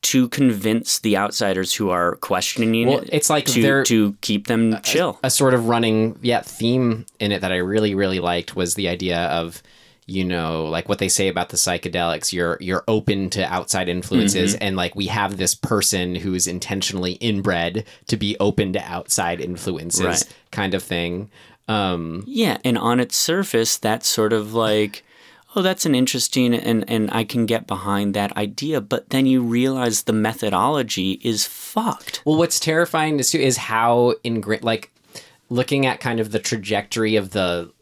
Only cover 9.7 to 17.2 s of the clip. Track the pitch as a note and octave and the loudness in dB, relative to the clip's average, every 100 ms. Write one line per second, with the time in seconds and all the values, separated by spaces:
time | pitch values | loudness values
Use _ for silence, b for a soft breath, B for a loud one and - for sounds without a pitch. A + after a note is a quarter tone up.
9.7 | b b b - F#2+ F#2 F2 D#2+ D#2+ D#2+ | b b b -8 -2 -2 0 -2 -2 -2
10.7 | E2 - G2+ F#2+ - F#2+ F2+ F2 - - | -4 -2 -2 0 2 0 0 -4 -2 -2
11.7 | F2 F2+ F2 E2+ D#2+ - F2+ E2+ E2+ F2+ | -2 -4 -2 -2 -2 -4 -2 -2 -2 -2
12.7 | F#2 - G#2+ - G2+ F#2+ G2 F#2 F2+ - | -2 0 0 0 -2 -2 -2 -2 -2 -2
13.7 | F#2+ F2+ F2+ F2+ F#2 G2+ G2 F#2 G2+ G2+ | -2 -2 -4 0 2 2 2 0 0 -2
14.7 | F#2+ F2+ G2+ F#2+ G#2+ G2 G2 F#2 - - | -2 -4 -4 -4 -2 -2 -2 -4 -2 -2
15.7 | G#2+ F#2+ G2 F2+ F2+ F#2+ F2+ F2+ F2+ - | 0 2 0 -2 -4 -4 -2 -2 -4 -6
16.7 | G2 F#2 F#2+ F2+ F2+ | -4 -4 -4 -4 -2